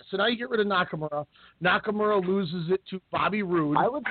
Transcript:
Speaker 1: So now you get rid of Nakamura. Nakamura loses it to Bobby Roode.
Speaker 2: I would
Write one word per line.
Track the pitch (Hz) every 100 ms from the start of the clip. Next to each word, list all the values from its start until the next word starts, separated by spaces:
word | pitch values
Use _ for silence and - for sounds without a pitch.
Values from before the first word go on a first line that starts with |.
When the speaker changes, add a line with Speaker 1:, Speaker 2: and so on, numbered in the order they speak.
| -
Speaker 1:
So | 190
now | 214
you | 233
get | 240
rid | 226
of | 202
Nakamura. | 185 175 160 151 147 147 _ - _
Nakamura | 175 202 214 208 214 208 180
loses | 196 175 180 165
it | 190 -
to | 185 -
Bobby | 165 160 208
Roode. | 185 175 151 143
Speaker 2:
I | 196
would | 285 240